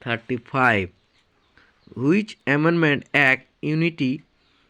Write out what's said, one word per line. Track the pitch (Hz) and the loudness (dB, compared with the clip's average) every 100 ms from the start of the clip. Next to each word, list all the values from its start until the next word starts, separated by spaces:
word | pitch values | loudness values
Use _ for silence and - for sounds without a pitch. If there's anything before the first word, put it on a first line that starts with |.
thirty-five. | 123 117 - 123 - 127 127 107 90 _ _ _ _ _ _ _ _ _ _ - | -8 -8 -6 -8 -4 2 2 2 -2 _ _ _ _ _ _ _ _ _ _ -4
Which | 139 196 208 - - | 0 0 -2 -10 -2
amendment | 147 160 170 156 139 - | 0 2 2 0 0 -2
act | 139 135 131 _ - | 2 2 0 _ -10
unity | 147 156 165 165 131 156 _ _ _ _ | -6 -2 -4 -2 -4 -4 _ _ _ _